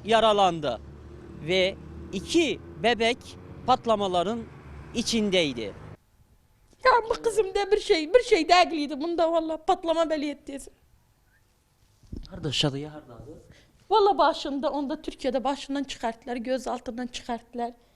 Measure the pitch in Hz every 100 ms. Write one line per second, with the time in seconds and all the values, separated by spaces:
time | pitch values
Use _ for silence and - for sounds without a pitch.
0 | 190 220 220 208 190 165 147 110 - -
1 | - - - - 147 185 185 - - -
2 | - 190 - 330 302 175 - - 208 226
3 | 226 262 - - - - - 254 233 214
4 | 196 180 170 233 220 - - - - 233
5 | 233 226 208 185 156 117 104 - - -
6 | _ _ _ _ _ _ _ _ 508 480
7 | 453 480 466 427 381 403 392 415 - 349
8 | 302 480 480 392 320 349 330 320 285 294
9 | 330 339 330 339 320 311 349 381 330 320
10 | 330 311 294 285 - 269 - _ _ _
11 | _ _ _ _ _ _ _ _ _ _
12 | _ - - 185 160 123 151 135 151 151
13 | 131 113 120 165 - - _ _ _ 415
14 | 403 311 285 - 302 277 285 277 277 302
15 | - - 269 262 294 277 - 277 269 -
16 | 233 226 269 247 233 254 233 247 254 233
17 | 247 - - 233 - 240 233 247 _